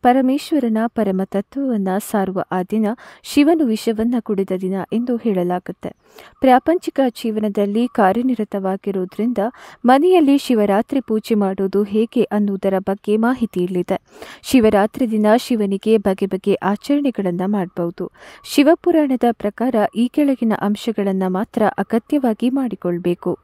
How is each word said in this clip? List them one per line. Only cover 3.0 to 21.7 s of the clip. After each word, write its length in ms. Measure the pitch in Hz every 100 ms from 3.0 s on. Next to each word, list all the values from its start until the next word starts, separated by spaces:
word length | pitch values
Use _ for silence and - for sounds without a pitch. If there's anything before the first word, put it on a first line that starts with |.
| - -
ಶಿವನು 440 | - - 294 339 277
ವಿಷವನ್ನ 480 | 220 - 220 233 240
ಕುಡಿದ 300 | - 196 196 185
ದಿನ 140 | 185 190 -
ಎಂದು 240 | 226 247 233
ಹೇಳಲಾಗುತ್ತೆ. 760 | 226 190 175 180 - 185 - - _ - - _
ಪ್ರಾಪಂಚಿಕ 600 | 262 254 - 359 - - 262
ಜೀವನದಲ್ಲಿ 800 | - 233 214 214 208 202 208 247
ಕಾರ್ಯನಿರತವಾಗಿರೋದ್ರಿಂದ 1500 | - 196 214 254 247 214 202 190 196 - 190 185 - 226 226 208 - - -
ಮನೆಯಲ್ಲಿ 540 | 233 262 349 370 277 277
ಶಿವರಾತ್ರಿ 600 | - 233 208 196 - 277
ಪೂಜೆ 340 | - 220 -
ಮಾಡೋದು 480 | 214 196 196 190 196
ಹೇಗೆ 400 | 208 208 233 247
ಅನ್ನೋದರ 520 | - 208 202 196 196 190
ಬಗ್ಗೆ 380 | 196 196 - 214
ಮಾಹಿತಿ 480 | 226 254 233 -
ಇಲ್ಲಿದೆ. 360 | 180 180 180 190 _ - - -
ಶಿವರಾತ್ರಿ 680 | - 262 214 208 208 - 254
ದಿನ 160 | 220 214 233
ಶಿವನಿಗೆ 600 | - 240 202 196 214 220
ಬಗೆ 300 | 202 190 196
ಬಗೆ 280 | 190 -
ಆಚರಣೆಗಳನ್ನ 840 | 190 185 208 - 285 277 226 196 175 190
ಮಾಡ್ಬೋದು. 640 | 208 180 - 170 - 180 _ - -
ಶಿವಪುರಾಣದ 800 | - - 285 349 - 330 294 254 240
ಪ್ರಕಾರ 440 | 226 208 - 247 233 208 202
ಈ 120 | 240
ಕೆಳಗಿನ 440 | - 285 269 226 208
ಅಂಶಗಳನ್ನ 640 | 185 208 - 214 196 190 185
ಮಾತ್ರ 360 | 185 226 -
ಅಗತ್ಯವಾಗಿ 840 | 214